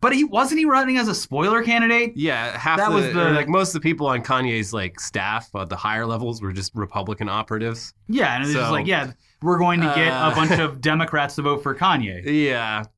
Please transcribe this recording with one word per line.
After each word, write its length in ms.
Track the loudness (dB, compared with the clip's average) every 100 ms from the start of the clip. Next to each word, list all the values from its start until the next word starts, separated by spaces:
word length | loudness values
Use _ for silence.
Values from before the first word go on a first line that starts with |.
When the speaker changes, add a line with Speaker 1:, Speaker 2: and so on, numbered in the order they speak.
Speaker 1:
But 120 | 4
he, 100 | 4
wasn't 360 | 2 2 2 2
he 60 | 4
running 320 | 4 4 2
as 100 | 0
a 60 | -2
spoiler 460 | -4 0 2 2
candidate? 500 | 2 2 4 2 0 -2
Speaker 2:
Yeah, 400 | 0 0 -2 -2
half 200 | 0 2
Speaker 1:
That 100 | 2
Speaker 2:
the, 60 | 2
Speaker 1:
was 180 | 0
the 140 | 0 2
Speaker 2:
or, 40 |
like, 160 | 2 2
most 220 | 2 2
of 40 |
the 60 | 0
people 260 | 0 0 0
on 160 | -2
Kanye's, 500 | 0 0 0 -2 -2
like, 260 | -4 -6 -6
staff, 500 | -8 -4 -2 -4 -6
uh, 120 | -8 -8
the 100 | -6
higher 300 | -4 -2 -2
levels, 360 | -4 -4 -6
were 100 | -6
just 220 | -6 -6 -6
Republican 540 | -6 -6 -6 -6 -4
operatives. 640 | -4 -4 -4 -4 -6 -12 _ _
Speaker 1:
Yeah, 260 | 0 0 0
and 80 |
it's 100 | -2
just 140 | 0 0
Speaker 2:
So, 40 |
Speaker 1:
like, 160 | 0 0
"Yeah, 240 | -2 -2 -10 _ _
we're 180 | -2 2
going 220 | 2 2
to 60 | 0 2
get 160 | 0
Speaker 2:
uh, 200 | 2 0
Speaker 1:
a 40 | 2
bunch 160 | 2 2
of 220 | 0 -2
<laughs> 0 |
Democrats 540 | 0 0 0 0 -2 -2
to 80 |
vote 200 | -2 0
for 120 | -2 0
Kanye." 460 | 2 2 0 -4 -2
Speaker 2:
Yeah. 600 | 2 2 0 -2 -4 -6